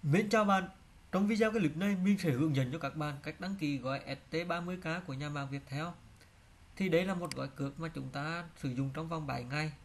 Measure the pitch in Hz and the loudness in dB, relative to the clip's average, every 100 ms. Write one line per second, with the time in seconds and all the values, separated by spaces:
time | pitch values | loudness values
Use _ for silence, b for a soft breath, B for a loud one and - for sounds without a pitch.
0 | 151 165 214 226 208 190 180 - - - | 4 4 6 4 6 4 2 -10 -20 -20
1 | - 185 202 220 220 220 165 151 202 190 | -2 2 2 4 4 4 2 2 0 4
2 | 185 196 175 123 160 135 127 131 139 156 | 4 4 4 4 4 2 0 -2 -6 -4
3 | 147 139 156 156 180 196 151 139 127 135 | -4 -4 -10 -8 -8 -2 -2 -2 -2 -4
4 | - 135 - 160 175 175 175 180 165 170 | -6 -10 -4 -4 -2 -2 -2 -4 -4 -4
5 | 180 135 147 147 139 139 - 139 170 165 | -4 -6 -4 -4 -4 -6 -6 -6 -6 -8
6 | - - B - - - - - 190 160 | -18 -20 B -20 -20 -20 -20 -2 4 4
7 | 185 180 170 139 139 - 139 135 160 147 | 4 -2 -4 -4 -6 -4 -6 -4 -8 -8
8 | 131 139 151 170 165 - 139 123 135 143 | -8 -6 -6 -6 -10 -6 -4 0 -2 -2
9 | 165 165 147 127 123 143 156 - | -4 -4 -4 -4 -4 -2 -4 -6